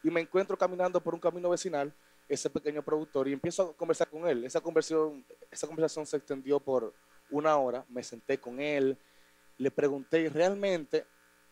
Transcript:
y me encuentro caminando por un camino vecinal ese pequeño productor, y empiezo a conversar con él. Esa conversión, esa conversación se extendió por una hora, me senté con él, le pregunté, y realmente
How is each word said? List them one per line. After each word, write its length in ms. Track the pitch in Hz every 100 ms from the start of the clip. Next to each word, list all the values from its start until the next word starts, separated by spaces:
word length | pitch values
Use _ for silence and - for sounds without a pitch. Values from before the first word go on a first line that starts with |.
y 80 | 160
me 100 | 170
encuentro 360 | 165 185 196 190
caminando 440 | 185 180 180 180
por 100 | 196
un 80 | 170
camino 300 | 170 175 175
vecinal 420 | 175 185 147 143 - _ _ _
ese 200 | 143 147
pequeño 340 | 156 147 151
productor, 460 | 143 156 156 139 135
y 40 |
empiezo 380 | 139 170 175 180
a 60 | -
conversar 320 | 165 160 175
con 180 | 156 170
él. 160 | 123
Esa 160 | 127 165
conversión, 640 | 170 160 156 160 156 143 _ - -
esa 160 | - 151
conversación 400 | 160 160 160 151
se 100 | 147
extendió 440 | - 139 131 143
por 340 | 139 131 113 - _ - _
una 260 | 143 156 151
hora, 280 | 127 123 -
me 140 | 123
senté 360 | 117 117 - 135
con 220 | 123 123
él, 360 | 147 147 135 131 _ - _ _ _ -
le 120 | 131
pregunté, 500 | - 147 139 131 165
y 80 | 160
realmente 800 | 151 180 202 202 175 143 156 - _ _ _ _